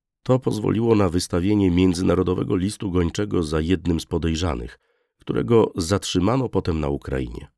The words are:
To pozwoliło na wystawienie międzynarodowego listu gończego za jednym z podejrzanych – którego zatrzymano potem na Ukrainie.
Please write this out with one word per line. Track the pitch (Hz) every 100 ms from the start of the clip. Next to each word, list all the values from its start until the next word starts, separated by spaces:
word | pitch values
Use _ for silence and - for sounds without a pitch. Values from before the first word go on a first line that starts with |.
| _ _
To | - 127
pozwoliło | - 107 98 98 117 107
na | 95
wystawienie | 85 - 90 90 104 95
międzynarodowego | 87 92 87 92 90 90 92 107 98
listu | 95 - 107
gończego | 87 85 - 104 98
za | 78 78
jednym | 78 90 85 82
z | -
podejrzanych – | 85 82 78 87 62 58 - _ _ _ _
którego | - - 117 117 104 -
zatrzymano | 82 98 - 92 92 131 120
potem | 98 90 80
na | 71
Ukrainie. | 71 - 67 62 - -